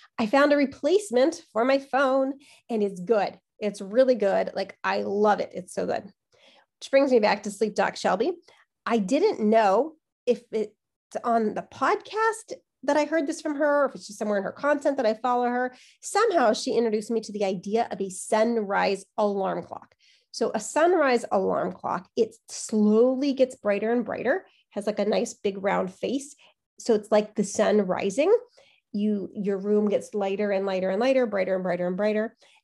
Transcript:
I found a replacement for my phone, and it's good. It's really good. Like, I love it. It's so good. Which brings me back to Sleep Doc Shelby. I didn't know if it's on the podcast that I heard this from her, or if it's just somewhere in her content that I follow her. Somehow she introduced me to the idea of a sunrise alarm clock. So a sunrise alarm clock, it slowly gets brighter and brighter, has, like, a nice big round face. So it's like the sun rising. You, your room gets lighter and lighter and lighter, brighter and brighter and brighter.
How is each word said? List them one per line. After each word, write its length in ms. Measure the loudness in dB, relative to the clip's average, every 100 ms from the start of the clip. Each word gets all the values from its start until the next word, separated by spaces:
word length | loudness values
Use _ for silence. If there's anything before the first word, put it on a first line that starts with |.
| -16 -6
I 80 | 0
found 260 | 4 4
a 40 | 4
replacement 840 | 2 -2 0 0 2 2 2 0 -6
for 120 | -2
my 140 | 2 2
phone, 560 | 0 0 2 2 0 -4 -14 -20 -6
and 120 | -2
it's 180 | -2 -4
good. 380 | 0 0 0 -6 _ -8
It's 220 | -6 -6
really 340 | -4 2 4
good. 360 | 4 2 0 -2
Like, 240 | -4 -8 -6
I 200 | -4 -4
love 380 | -2 0 2 2
it. 100 | -2
It's 220 | -10 -12
so 120 | -6 -4
good. 180 | -4
Which 840 | -8 _ _ _ _ _ _ _ 0
brings 220 | 2 4
me 80 | 4
back 220 | 4 0
to 80 | -4
Sleep 240 | -4 -4
Doc 220 | 0 -2 0
Shelby. 360 | -2 0 -2 -4 _ _ _ _ -2
I 120 | -2
didn't 420 | 2 2 2 2
know 520 | 2 4 4 4 0 -4 _ _ -2
if 160 | -2 -2
it's 200 | -6 -6 _ _ _ _ -8
on 320 | 0 0 0
the 80 | -4
podcast 920 | -10 -4 -2 -2 -4 -2 -2 -2 -8 -16 _ _
that 140 | 0 0
I 100 | 2
heard 200 | 0 -2
this 140 | -4
from 140 | -6
her, 280 | -2 2 2
or 40 | 0
if 80 |
it's 120 | -2 -16
just 120 | -8
somewhere 200 | -4 -2
in 60 |
her 80 | -4
content 460 | -4 0 0 0 0
that 80 | 0
I 80 |
follow 320 | 0 0 0 0
her. 280 | 0 -4 -6 -20 _
Somehow 500 | -4 0 2 4 2
she 240 | 2 0 0
introduced 340 | 0 0 -2
me 100 | -4
to 100 | -4
the 120 | -4
idea 440 | -2 -4 -2 -2 -2
of 100 | -4
a 100 | -8
sunrise 960 | -8 -2 0 2 0 -2 0 0 -2 -6 -2
alarm 460 | 0 0 -2 -4
clock. 320 | -8 -14 -18 _ _ _ _
So 180 | -4 -2
a 60 | -2
sunrise 640 | -4 2 4 4 4 2 0
alarm 400 | -2 0 -2 -4
clock, 360 | -6 -6 -8 -6 -2
it 180 | -2 -4 -16
slowly 840 | -14 -4 2 4 4 4 2 -2
gets 220 | 0 0
brighter 380 | 0 -4 -2 0
and 120 | -2
brighter, 420 | -2 -4 -2 -2 -4 _ _
has, 160 | -8 -6
like, 120 | -2
a 60 | 0
nice 260 | 0 -2
big 300 | -4 -4 -2
round 320 | -2 -2 -2
face. 400 | -6 -4 -4 -6 -20 _ _ _ -8
So 160 | 0
it's 160 | 0 2
like 240 | 0 0
the 100 | -2
sun 360 | -4 0 2 2
rising. 540 | 2 -2 -2 0 2 2 0 _ _ _ _
You, 380 | -4 -2 -2 -4
your 240 | -6 -4 -4
room 300 | 0 2 4
gets 240 | 2 0
lighter 380 | -4 -2 -2 0
and 160 | 0 0
lighter 240 | -2 0
and 100 | 0
lighter, 240 | 2 2 2
brighter 280 | 0 0
and 80 | 0
brighter 240 | 0 -2 -2
and 100 | -2
brighter. 400 | 0 0 -2 -6 _ _